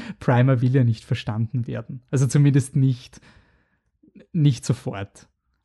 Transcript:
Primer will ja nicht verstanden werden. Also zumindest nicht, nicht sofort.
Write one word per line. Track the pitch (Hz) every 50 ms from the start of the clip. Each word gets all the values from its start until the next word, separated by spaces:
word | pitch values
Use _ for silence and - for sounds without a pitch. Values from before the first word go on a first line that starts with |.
| - - - -
Primer | - - 127 120 127 135 135 120
will | 131 123 131
ja | 139 123
nicht | 117 113 - -
verstanden | - 120 - - - 104 110 117 - - 123 117
werden. | - 127 117 117 - 143 127 _ -
Also | - 131 139
zumindest | 120 - 147 143 143 135 143 127 - -
nicht, | 143 135 135 123 - - - - - _ - _ _ _ _ _ _ _ _ _ _ _ _ _ _ _ _ _ - - _
nicht | - 170 143 143 120 - -
sofort. | - 120 - - 127 101 98 101 - _ - - _ _ _ _ _ _ _